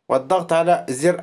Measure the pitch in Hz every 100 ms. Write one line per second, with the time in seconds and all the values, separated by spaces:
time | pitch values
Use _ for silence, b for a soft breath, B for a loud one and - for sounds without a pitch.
0 | - 131 131 185 170 165 170 170 - 131
1 | 165 170